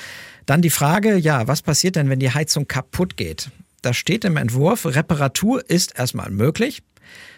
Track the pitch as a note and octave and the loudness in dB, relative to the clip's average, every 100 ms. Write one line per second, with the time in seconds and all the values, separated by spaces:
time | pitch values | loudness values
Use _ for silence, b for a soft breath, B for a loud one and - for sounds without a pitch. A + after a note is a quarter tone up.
0 | B B B B - C#3+ E3+ - C#3+ F3+ | B B B B 0 2 4 2 2 2
1 | G#3+ G3 D#3 C#3+ A2+ D3 - D3 F#3 F3+ | 2 2 2 2 0 -2 0 0 0 0
2 | C#3 C3 C3 C3 D#3 - C#3+ C3+ - - | 0 0 0 0 -2 -2 -4 -6 -6 -4
3 | F#3 - F2+ D#2+ - - - _ B2+ B2 | -4 -4 -8 -8 -12 -16 -20 _ -2 -2
4 | - G#3 G#3 D3+ B2 B2 D3+ A3+ D#3+ C3 | -2 -2 0 0 0 2 2 2 0 0
5 | E3 D3+ C#3 - G3+ C4 - E3+ - - | 0 0 0 0 0 0 2 0 0 -2
6 | B2+ - F#2 G2 A#2+ E3 B3 - - B | -4 -4 -6 0 0 0 -2 -4 -16 B
7 | B B B | B B B